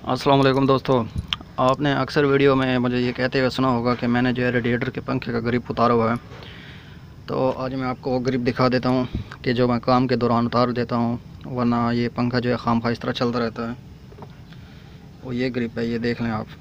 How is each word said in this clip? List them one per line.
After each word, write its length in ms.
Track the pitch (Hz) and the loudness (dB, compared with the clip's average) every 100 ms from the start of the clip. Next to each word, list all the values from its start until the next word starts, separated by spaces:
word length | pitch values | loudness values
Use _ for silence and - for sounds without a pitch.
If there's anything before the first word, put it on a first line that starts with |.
| - | -4
अस्सलाम 300 | 127 147 139 | -2 4 6
वालेकुम 280 | 135 135 135 | 6 4 4
दोस्तों, 380 | 135 - 131 110 - - - - - | 4 4 2 2 -6 -6 -8 -8 0
आपने 320 | 131 131 143 | 2 2 0
अक्सर 320 | 135 131 156 | 0 0 2
वीडियो 280 | 143 139 139 | 4 4 6
में 220 | 131 131 127 | 4 2 2
मुझे 220 | 123 123 | 2 0
ये 120 | 123 | -2
कहते 260 | 123 127 139 | -2 0 2
हुए 100 | 127 | 0
सुना 180 | 127 131 | 2 2
होगा 260 | 120 120 | 2 0
कि 120 | 120 120 | 0 2
मैंने 240 | 123 127 | 2 2
जो 100 | 123 | 2
है 80 | 123 | 0
रेडिएटर 380 | 123 117 120 127 | 0 0 0 -2
के 120 | - | -6
पंखे 300 | - 131 127 | -4 -4 -2
का 80 | 117 | -4
ग्रिप 320 | 117 120 - | 0 -2 -2
उतारा 220 | 120 117 | 2 4
हुआ 180 | 117 113 | 4 2
है। 60 | 120 - - - - - - - - - - - | -2 -6 -16 -16 -18 -18 -18 -18 -20 -20 -18 -6
तो 220 | 139 131 - | 0 0 0
आज 160 | 131 | -6
मैं 140 | 131 131 | -4 -4
आपको 240 | - 139 | -4 -2
वो 80 | 127 | 0
ग्रिप 220 | 123 127 | 0 0
दिखा 280 | 123 120 127 | 0 2 4
देता 200 | 123 127 | 4 2
हूँ 180 | 127 127 - - - | 0 0 -6 -8 -6
कि 100 | 135 | -2
जो 140 | 120 123 | 2 2
मैं 120 | 120 | 2
काम 260 | 127 123 127 | 2 2 4
के 80 | |
दौरान 300 | 120 120 117 | 2 2 2
उतार 260 | 117 117 123 | 2 2 2
देता 240 | 120 120 | 0 -2
हूँ, 240 | 120 117 120 - - - | 0 0 -2 -8 -16 -8
वरना 440 | 123 120 120 120 | -2 0 2 0
ये 160 | 120 120 | 0 -2
पंखा 300 | - 123 123 | -2 -2 0
जो 100 | 120 | 0
है 60 | 120 | 0
खामखा 320 | 117 117 117 | 0 0 0
इस 120 | 117 | -2
तरह 100 | 127 | -4
चलता 260 | 120 120 120 | -2 -2 0
रहता 300 | 113 113 117 | -4 -4 -8
है। 80 | 131 - - - - - - - - - - - - - - | -8 -14 -20 -20 -18 -18 -18 -20 -20 -20 -20 -20 -20 -20 -16
वो 100 | 131 | -6
ये 160 | 123 127 | -2 0
ग्रिप 280 | 123 117 117 | 0 -2 -2
है, 100 | 117 | -2
ये 100 | 117 | 0
देख 220 | 120 117 | -2 -2
लें 80 | 117 | -2
आप। 160 | 110 110 - | -2 -6 -12